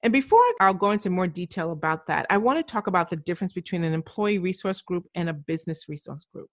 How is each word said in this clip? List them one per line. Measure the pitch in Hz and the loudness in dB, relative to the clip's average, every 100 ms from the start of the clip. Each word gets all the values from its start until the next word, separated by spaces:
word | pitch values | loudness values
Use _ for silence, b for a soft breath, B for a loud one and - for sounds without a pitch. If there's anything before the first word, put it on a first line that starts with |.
And | 226 | 4
before | 247 269 440 494 480 | 2 6 6 6 6
I'll | 190 | 4
go | 190 202 | 4 2
into | 208 202 | 2 0
more | 180 180 | 0 -2
detail | 156 175 - 165 | -4 -8 -4 -4
about | 160 156 160 - | -2 -2 -2 -2
that, | 156 - | -2 2
I | 202 | 2
want | 226 294 | 4 0
to | |
talk | 320 220 202 | -2 -4 0
about | 185 170 | 0 0
the | 165 | -4
difference | 151 175 185 | -6 -4 -4
between | - 170 180 | -6 -6 -2
an | 165 | -2
employee | 160 160 - 208 208 | -2 -4 -4 0 0
resource | 180 185 196 190 | -2 -2 -4 -4
group | - 180 175 - | -4 -6 -6 -4
and | 170 | -4
a | |
business | 156 143 160 160 160 - | -4 -4 -6 -4 -8 -8
resource | 151 - 143 - | -12 -12 -16 -16
group. | - - | -18 -18